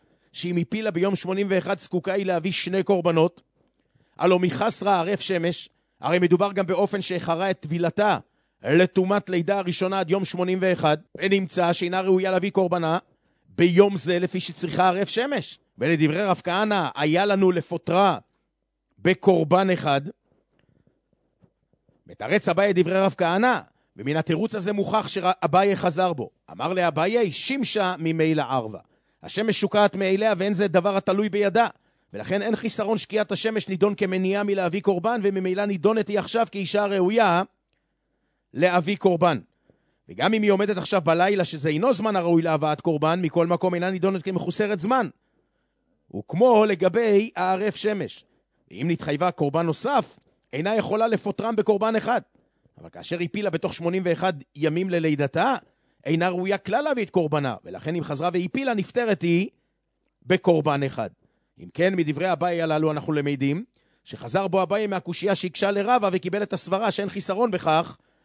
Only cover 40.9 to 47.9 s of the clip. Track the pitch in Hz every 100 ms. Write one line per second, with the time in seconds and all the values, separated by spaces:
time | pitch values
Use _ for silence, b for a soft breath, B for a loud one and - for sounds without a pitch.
40.9 | 196 160 170 185 202 170 156 156 151 247
41.9 | 202 214 196 170 170 165 156 151 151 170
42.9 | 151 156 180 165 170 170 170 185 175 185
43.9 | 185 190 190 190 185 - - 208 196 196
44.9 | 262 190 - _ _ _ _ _ _ _
45.9 | _ _ 101 - 165 254 220 214 175 185
46.9 | 208 226 202 226 175 185 190 208 - 208